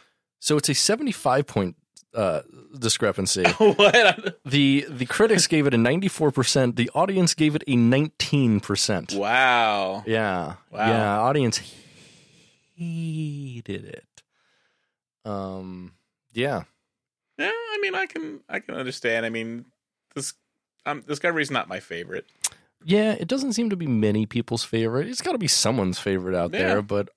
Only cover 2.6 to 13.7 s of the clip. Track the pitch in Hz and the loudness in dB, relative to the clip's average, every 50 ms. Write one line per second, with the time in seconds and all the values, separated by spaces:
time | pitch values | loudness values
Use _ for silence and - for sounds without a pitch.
2.6 | - - - 135 120 113 - - 117 104 90 - 95 - - 95 90 185 - - | -20 -20 -8 -4 -2 -2 0 2 0 0 0 0 -2 -2 0 2 2 2 4 4
3.6 | 220 208 202 - 208 202 - 240 226 190 - - 220 196 - - - 135 131 143 | 4 4 6 6 6 6 8 8 6 6 4 2 -4 -8 -10 -8 -4 0 2 4
4.6 | 143 135 135 143 139 139 147 123 127 - - - 214 226 214 175 - - 170 156 | 6 6 4 2 0 -4 -6 -6 -4 -2 2 2 4 4 6 4 4 4 2 2
5.6 | 143 143 123 113 113 120 147 180 196 185 - - 160 147 - 139 127 - - 139 | 4 4 4 4 4 4 2 2 0 -2 0 0 0 2 2 2 0 2 2 2
6.6 | 131 123 120 120 120 123 - 143 170 196 196 185 180 160 - - 160 151 147 156 | 2 2 2 0 -2 0 0 0 0 2 2 2 2 2 2 2 2 2 2 0
7.6 | - - 131 120 117 117 127 139 151 151 - - - - - 143 131 117 107 101 | -2 0 2 4 6 6 6 4 2 0 -4 -6 -4 0 2 2 4 4 2 2
8.6 | - - 101 - - - 104 90 85 - 98 98 101 104 120 127 131 127 123 120 | 0 -2 -2 -2 0 0 -2 -2 -4 -4 -4 -4 0 2 4 4 4 6 6 4
9.6 | 117 110 104 101 95 95 95 101 101 113 113 113 107 101 92 90 82 76 95 - | 4 2 2 0 -2 -2 -4 -6 -4 -2 -2 0 0 0 -2 -2 -4 -6 -10 -14
10.6 | _ _ - 101 107 113 113 110 107 101 101 107 110 127 143 151 131 113 107 - | _ _ -6 -2 0 0 2 2 2 0 0 2 2 2 2 2 0 0 -2 -4
11.6 | - - - - - - _ - - - - _ _ _ _ _ _ _ _ _ | -8 -12 -18 -20 -20 -20 _ -20 -20 -20 -20 _ _ _ _ _ _ _ _ _
12.6 | _ _ _ 170 170 170 165 165 165 165 156 156 156 151 143 143 143 135 120 120 | _ _ _ -12 -10 -8 -8 -6 -6 -6 -6 -6 -6 -6 -8 -10 -12 -12 -12 -12
13.6 | 110 - | -10 -10